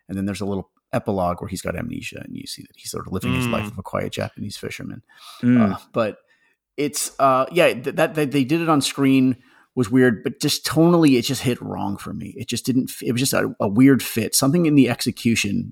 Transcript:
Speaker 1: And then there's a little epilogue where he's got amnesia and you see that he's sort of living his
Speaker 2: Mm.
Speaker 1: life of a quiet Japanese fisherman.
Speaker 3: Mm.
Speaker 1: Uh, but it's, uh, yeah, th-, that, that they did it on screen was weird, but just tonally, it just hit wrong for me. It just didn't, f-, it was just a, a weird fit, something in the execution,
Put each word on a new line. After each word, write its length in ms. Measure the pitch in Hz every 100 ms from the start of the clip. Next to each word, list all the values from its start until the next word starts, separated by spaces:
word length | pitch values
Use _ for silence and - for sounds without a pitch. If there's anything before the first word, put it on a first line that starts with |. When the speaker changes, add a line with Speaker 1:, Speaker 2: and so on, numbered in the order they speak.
| -
Speaker 1:
And 80 | 95
then 100 | 98
there's 140 | 95
a 40 | 98
little 240 | 98 90 _ _
epilogue 480 | 127 - 98 87 87
where 60 | -
he's 160 | 90
got 120 | 90 87
amnesia 460 | 82 82 - -
and 120 | - -
you 80 | -
see 160 | -
that 140 | - _
he's 160 | -
sort 160 | 85 85
of 60 |
living 200 | 92 123
his 140 | 127 123
Speaker 2:
Mm. 60 |
Speaker 1:
life 180 | 117 104
of 80 | 95
a 20 |
quiet 320 | - - 98
Japanese 420 | - 101 - 104 -
fisherman. 460 | 107 - 95 - - _ - -
Speaker 3:
Mm. 320 | 123 123 107
Speaker 1:
Uh, 40 | 92 -
but 260 | 123 110 90 _ _ _ _ _ -
it's, 340 | 147 - - -
uh, 260 | 135 131 131
yeah, 220 | 175 151
th-, 220 | 117 131 165
that, 180 | 160
that 180 | 156 147
they 100 | 139
did 180 | 127 165
it 80 | 165
on 120 | 151
screen 560 | 135 - 139 135 131 123 _ _ _
was 180 | - 117
weird, 320 | 127 127 107
but 160 | - -
just 260 | 147 - -
tonally, 520 | - 165 175 156 127
it 40 |
just 180 | 113 135
hit 200 | 135 120
wrong 360 | 104 95 101 98
for 160 | -
me. 200 | 87 - -
It 100 | 117
just 180 | 117 -
didn't, 240 | 127 107
f-, 140 | -
it 80 | -
was 80 | 120
just 140 | 135
a, 200 | 98 110 -
a 80 | 113
weird 340 | 101 135 131
fit, 320 | - - 107
something 320 | - 139 170 165
in 100 | 147
the 120 | 120
execution, 800 | 120 - - 120 113 101 98 98